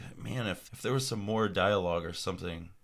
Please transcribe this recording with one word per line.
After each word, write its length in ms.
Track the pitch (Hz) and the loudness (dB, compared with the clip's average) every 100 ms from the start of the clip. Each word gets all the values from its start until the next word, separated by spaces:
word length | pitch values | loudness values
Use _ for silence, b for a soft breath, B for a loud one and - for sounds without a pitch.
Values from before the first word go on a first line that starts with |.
| - - | -14 -10
man, 300 | - 123 110 | -6 -4 -2
if, 220 | 90 - | -4 -8
if 100 | - | -6
there 100 | 113 | 0
was 140 | 135 131 | 0 0
some 140 | 110 | -2
more 280 | 101 110 107 | 0 2 2
dialogue 560 | 92 92 104 87 85 | 4 4 6 4 0
or 80 | 82 | -2
something, 580 | 87 - 90 90 85 85 - | -4 -4 -4 -4 -6 -10 -16